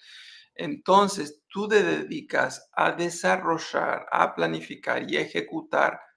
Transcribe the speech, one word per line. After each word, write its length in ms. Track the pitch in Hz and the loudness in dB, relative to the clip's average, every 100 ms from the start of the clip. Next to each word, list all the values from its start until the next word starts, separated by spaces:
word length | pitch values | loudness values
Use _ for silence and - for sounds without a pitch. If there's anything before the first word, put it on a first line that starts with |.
| - - - - - | -20 -20 -20 -20 -20
entonces 880 | - 170 147 - 190 202 196 147 - _ | -10 -8 -4 4 4 4 0 -6 -10 _
tú 200 | 190 208 | -8 2
te 140 | 214 | 4
dedicas 840 | 175 156 151 170 - 139 135 - - | 4 2 -2 -8 -4 0 0 -2 -6
a 200 | - 165 | 0 0
desarrollar, 1120 | 165 170 165 185 185 165 160 - 147 - - - | 0 -4 -2 0 0 0 -2 -2 -2 0 -2 -2
a 240 | - 170 | 2 2
planificar 760 | - 165 165 - - - - - | 2 -2 -2 -8 -8 -4 -4 -2
y 60 | 147 | -2
a 40 | |
ejecutar 800 | 156 - - 156 - 143 143 - - | -2 -4 -6 -8 -4 2 2 0 -12